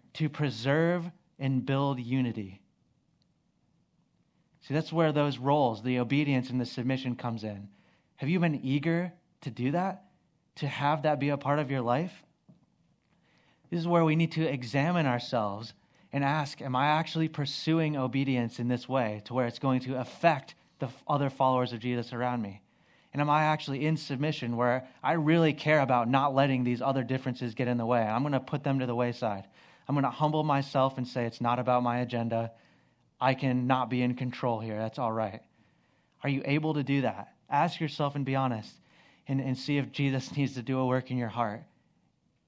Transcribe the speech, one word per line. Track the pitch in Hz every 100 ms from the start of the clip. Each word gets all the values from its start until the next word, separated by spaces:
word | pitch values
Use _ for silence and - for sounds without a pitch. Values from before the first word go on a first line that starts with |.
| _
to | - 156
preserve | 147 147 110 123 147 170 175 170 - _ -
and | 139 131 131
build | 135 139 127
unity? | 120 131 123 110 95 95 _ _ _ _ _ _ _ _ _ _ _ _ _ _ _ _ _ _ _ _
See, | -
that's | 143 160
where | 160 160
those | 147 147 117
roles, | 131 147 131 107
the | 120 127
obedience | 117 139 147 131 127
and | 123
the | 120
submission | - 127 131 131 120
comes | 120 113
in. | 107 101 101 - _ _ _ -
Have | 135
you | 180
been | 170 143
eager | 135 139 156 170 180 - _ _
to | -
do | 110 127
that? | 165 190 185 - _ _ _ _ -
To | 143
have | - 143 151
that | 151 147
be | 143
a | 143
part | 139 147
of | 139
your | 135
life? | 117 123 180 - _ _ _ - _ _ _ _ _ _ _ _ _ _ -
This | 175
is | 170
where | 170
we | 160 156
need | 165
to | 160
examine | 160 139 123 139 151 180 143
ourselves | 123 - 120 104 101 113 - _ _ -
and | 139
ask, | 139 151 139 -
am | 143 127
I | 143
actually | 151 160 160 160
pursuing | 156 139 - - 165 156 147
obedience | 127 131 135 127 117 -
in | 120
this | 123 123
way | 131 113 107 -
to |
where | 120 120
it's | -
going | 135 127
to | 127 131
affect | 127 - 170 143 - - _ -
the | 127
f-, | - -
other | 147 139
followers | 131 131 127 123
of | 117
Jesus | 120 123 117
around | 120 123 123
me? | 104 98 _ _ _ _ _
And | 143
am | 147
I | 151
actually | 156 156 - 135 151
in | 156
submission | - 131 151 151 117 117
where | 120 127 127 -
I | 139
really | 165 151 165 160
care | - 151 151
about | 131 123 117
not | 135 143 135
letting | 139 131
these | 123 120
other | 131 139
differences | 120 131 131 123 120 107
get | 123
in | 123
the | 113
way? | 120
I'm | 110 110
gonna | 147 139
put | - 147
them | 147 135
to | 127
the | 120
wayside. | 120 120 117 98 - - - - -
I'm | 143
gonna | 135
humble | - 151 151
myself | 151 139 139 139 131 135
and | 123
say, | 127 117
"It's | -
not | 120 123
about | 123 123
my | 123 120
agenda. | 123 120 117 113 113 - _ _ _ _ _ -
I | 127
can | 131 139 127 123
not | 131 120
be | 123
in | 123 123
control | 127 - 127 113
here. | 110 107
That's | 110 -
all | 120
right." | 113 107 98 _ _ _ _ _ _ _ _
Are | 139
you | 135 -
able | 147 156 151
to |
do | 135 139
that? | 123 98 - _ -
Ask | 143 165 -
yourself | 160 - 147 143
and | 135
be | 135
honest | 131 113 107 - _ _ - _ -
and, | 135
and | 135 127
see | - 143
if | 139
Jesus | - 139 135 131 -
<laughs> |
needs | 135 127
to |
do | 117 131
a | 127
work | 127 123
in | 127
your | 117
heart | 120 113 107 - _ _ _ _ _ _ _